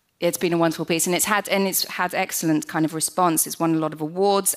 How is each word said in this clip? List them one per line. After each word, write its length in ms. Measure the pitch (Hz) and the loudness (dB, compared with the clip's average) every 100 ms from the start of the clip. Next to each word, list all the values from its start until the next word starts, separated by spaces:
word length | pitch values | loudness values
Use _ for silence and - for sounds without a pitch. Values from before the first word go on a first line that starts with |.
| _ - | _ -2
it's 200 | 170 170 | -2 0
been 160 | 180 | 0
a 20 | 170 | 2
wonderful 300 | 165 156 160 | 2 0 -2
piece, 200 | 165 180 | 0 2
and 80 | |
it's 120 | 175 - | 0 2
had, 200 | 208 196 | 0 0
and 180 | 190 196 | 0 0
it's 160 | - | 0
had 300 | - - 180 | -4 -2 -2
excellent 520 | - 190 - 165 156 - | -2 -4 -2 2 0 0
kind 200 | 165 160 | -2 -2
of 80 | |
response. 520 | 160 - - 180 156 - | -2 -4 2 2 2 -2
It's 140 | - | -2
won 140 | 165 | 0
a 40 | 160 | 0
lot 140 | 156 | -2
of 80 | 156 | -4
awards, 560 | 156 175 196 196 196 | -6 0 2 2 0